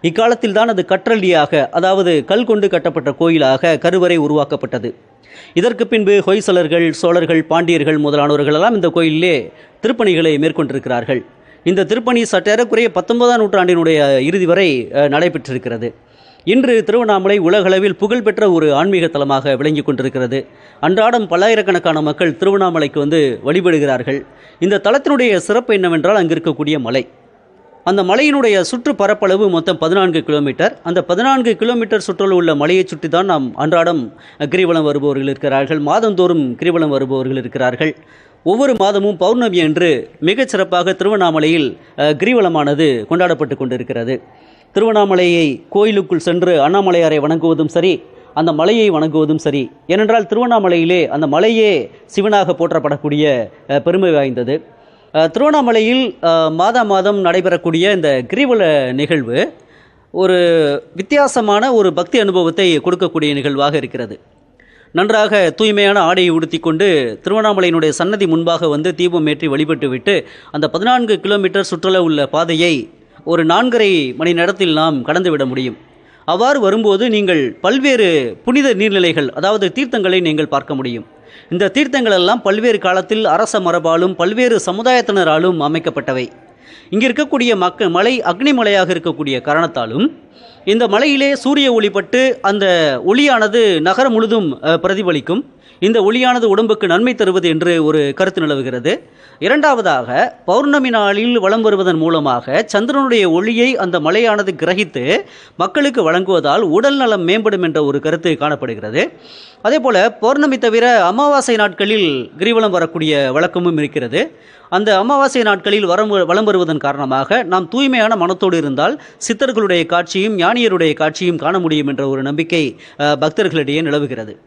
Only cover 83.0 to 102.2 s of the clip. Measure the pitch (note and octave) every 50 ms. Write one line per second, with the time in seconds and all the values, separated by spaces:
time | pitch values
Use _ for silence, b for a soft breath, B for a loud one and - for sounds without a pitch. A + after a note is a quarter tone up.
83 | F3 - G#3+ G#3+ A3 E3 D3+ F3+ A3 A3 - G#3 F#3 E3+ E3 F3 D#3+ E3 E3 E3
84 | F3+ F#3 F#3 - E3+ F#3 G#3+ A#3 B3 - A#3 F#3+ - F#3+ F3+ G3+ A#3 B3+ B3+ A#3+
85 | A3+ - G3+ G3 F3 D#3+ D3+ D#3 E3+ F#3 F3+ D#3+ C#3+ D3 D#3 E3 D#3+ E3+ - D3
86 | B2 - C3 B2+ B2 - - - - - - B B B B B B B F3+ G#3+
87 | A#3 C4 A#3+ - G3+ - - C4 B3 A#3+ A3+ F#3+ F3+ F3+ F3+ - A3 F3+ E3+ F3
88 | G3+ A#3 C4 A#3+ - F3 F3 F#3+ C4 D4 C#4 B3 A3+ G#3 G3+ G3 F3+ E3 F3+ E3+
89 | D#3+ E3+ C#3+ C#3 D3+ C#3+ C3+ B2 - D3+ D3 D#3+ E3+ D#3+ E3 C3 A#2 A2 A2+ D3+
90 | A3+ D#4+ - - - B B B B B B B B F#3 G#3 A#3 A#3+ G#3 G3+ A3
91 | C#4 D#4 C#4 C#4 C#4 C#4 C#4 C4+ - C4 D4 C#4+ C#4 C4 A#3+ A3 G#3 G#3 - G3
92 | F#3 - - B3 C4 C4 A#3+ - - G3 G3+ G#3 G3 F#3+ F3+ E3+ D#3+ D3 C3+ A#2+
93 | - F3+ G#3+ C4 C#4+ C#4+ B3+ A3+ G#3+ G#3 G3+ A#3+ A3+ G#3 F3+ D#3 D#3 F3+ F#3+ A#3
94 | C4 C4+ A3+ G#3+ A3+ G#3+ A3+ A3 F#3+ D3+ C3 - - D3+ E3 D#3+ F3 F3+ F#3+ G3
95 | G3+ F3+ E3+ C#3+ B2 D3 F3 A#3+ - - _ b b b b b F3+ G#3 A3+ A3+
96 | F#3+ G3+ A3+ B3+ B3+ B3+ B3 A#3+ A3+ A3 F#3+ G#3 A3+ G#3+ G#3+ G#3+ G3+ F3+ E3+ F3
97 | E3 B3+ - - G#3+ F#3 F3+ F#3 E3+ E3+ D#3 D#3 E3 F3 E3+ E3 D3+ D3+ D#3 D#3
98 | C#3+ C#3 C3+ - F#3+ F#3+ F#3+ F#3 D#3+ D3+ D3 C3+ B2+ C3 B2 B2 A#2+ D#3 A3+ E4+
99 | - B B B B B B B D3 G3 C4+ D4+ D4 D4+ C4+ A#3 G3 F3+ D3 B2+
100 | A#2+ A#2 B2 D3 A3 - - - - - F#3 A#3+ C#4+ C#4+ C#4+ D4 C4 B3+ A#3 A3
101 | G#3 G3+ G3+ G3+ A3+ A#3+ A#3+ A#3 F#3 F#3+ G#3 A3+ A3 A3 G3+ F#3+ F#3+ F3+ E3+ D#3+
102 | D#3 E3 E3 D#3+